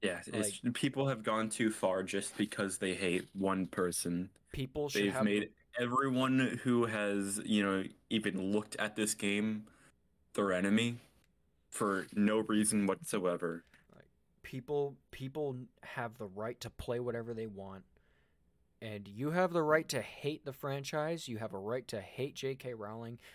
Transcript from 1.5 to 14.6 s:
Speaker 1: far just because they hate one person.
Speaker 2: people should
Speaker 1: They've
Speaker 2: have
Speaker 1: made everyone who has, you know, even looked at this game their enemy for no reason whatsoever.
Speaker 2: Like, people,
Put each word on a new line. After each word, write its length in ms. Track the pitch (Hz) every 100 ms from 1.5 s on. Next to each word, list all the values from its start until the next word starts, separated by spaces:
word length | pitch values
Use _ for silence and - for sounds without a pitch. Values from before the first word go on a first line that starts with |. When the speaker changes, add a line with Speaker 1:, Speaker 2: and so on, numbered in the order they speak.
| - 110
Speaker 1:
far 320 | 107 95 95
just 340 | 95 98 101 -
because 420 | 104 - 98 -
they 160 | 95
hate 340 | 90 95 90 -
one 320 | 98 95 95 90
person. 640 | - 90 87 90 87 90 _ _ -
Speaker 2:
people 320 | 131 151 147
should 160 | 104
Speaker 1:
They've 80 | 101
Speaker 2:
have 120 | 98
Speaker 1:
made 260 | 104 104 - - _ -
everyone 800 | 123 127 135 127 131 131 127 120
who 220 | 131 120 117
has, 540 | 110 104 101 98 104
you 180 | - 107
know, 220 | 101 95 92 - -
even 440 | 113 104 95 95
looked 220 | 104 104 -
at 200 | 107 110
this 180 | 107
game 500 | - 101 101 110 107 - - - _ _ _ _
their 200 | - 98
enemy 440 | 90 101 107 117 117 - _ _ _ _ _ _
for 380 | - 104 95 82
no 240 | 104 104 110
reason 480 | 110 107 107 107 98
whatsoever. 800 | 95 - 107 90 85 85 85 - - _
Speaker 2:
Like, 120 | - - _ _ _
people, 540 | - 131